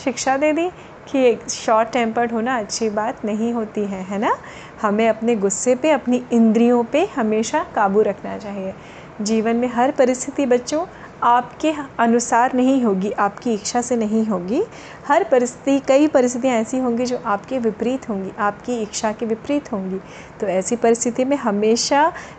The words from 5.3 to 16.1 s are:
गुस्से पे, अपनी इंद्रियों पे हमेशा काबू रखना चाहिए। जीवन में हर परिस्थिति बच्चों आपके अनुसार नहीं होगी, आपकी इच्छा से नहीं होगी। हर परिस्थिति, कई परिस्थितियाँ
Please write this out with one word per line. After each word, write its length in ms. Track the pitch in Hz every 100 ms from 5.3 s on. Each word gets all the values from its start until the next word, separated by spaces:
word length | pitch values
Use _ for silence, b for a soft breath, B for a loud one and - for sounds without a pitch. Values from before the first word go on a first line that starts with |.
| 226
गुस्से 400 | 196 196 247 254
पे, 160 | 311
अपनी 320 | 294 240 247 247
इंद्रियों 520 | 240 226 214 233 240
पे 220 | 233 285 392
हमेशा 600 | 285 220 214 226 302 349 247
काबू 260 | 202 202
रखना 360 | 214 196 196 196
चाहिए। 360 | 202 202 190 196 B B B -
जीवन 340 | 208 220 220 233
में 120 | 247
हर 240 | 240 262
परिस्थिति 540 | 285 254 254 - 277 277
बच्चों 400 | 240 247 302 370 B B -
आपके 500 | 240 240 247 - 311 302 277 -
अनुसार 540 | 233 240 240 233 254
नहीं 300 | 254 254 269
होगी, 280 | 240 190 202
आपकी 420 | - 202 202 247
इच्छा 280 | 214 - 240
से 140 | 240 240
नहीं 300 | 208 220 220
होगी। 380 | 190 180 269 453 B B B -
हर 160 | 302
परिस्थिति, 560 | 403 254 240 - - 277 277
कई 200 | 269
परिस्थितियाँ 480 | 302